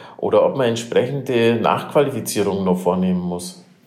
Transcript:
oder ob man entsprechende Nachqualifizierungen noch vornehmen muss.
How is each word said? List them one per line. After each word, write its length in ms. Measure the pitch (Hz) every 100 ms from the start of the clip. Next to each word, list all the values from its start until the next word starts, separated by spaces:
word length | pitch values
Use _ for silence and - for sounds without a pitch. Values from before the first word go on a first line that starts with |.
| - -
oder 280 | - 107
ob 120 | - 139
man 100 | 120
entsprechende 880 | 117 - 120 123 143 127 120 117
Nachqualifizierungen 1120 | 117 76 92 - 156 139 117 - 107 98 95
noch 160 | 92 90
vornehmen 400 | 90 92 92 90
muss. 420 | 90 87 - - - _